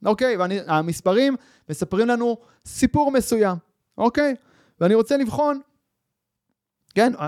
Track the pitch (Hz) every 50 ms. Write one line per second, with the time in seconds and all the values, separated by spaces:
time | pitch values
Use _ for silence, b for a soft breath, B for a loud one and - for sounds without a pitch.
0 | - 214 214 214 254 247 226 180 180 180 196 196 - 175 156 156 160 170 160 -
1 | - 185 190 233 269 277 262 b b b b b b - 151 - 185 - 190 196
2 | 226 240 240 233 240 233 226 - b b b b b - - - 277 - - 294
3 | 294 277 269 254 - - 240 220 208 190 180 170 - _ _ _ _ _ - -
4 | 214 240 - 285 294 285 254 - b b b b b b b b 165 185 220 226
5 | 220 - 285 277 269 220 - 285 294 294 285 277 - _ _ _ _ _ _ _
6 | _ _ _ _ _ _ _ _ _ _ _ _ _ _ _ _ _ _ - 196
7 | 226 254 - - 151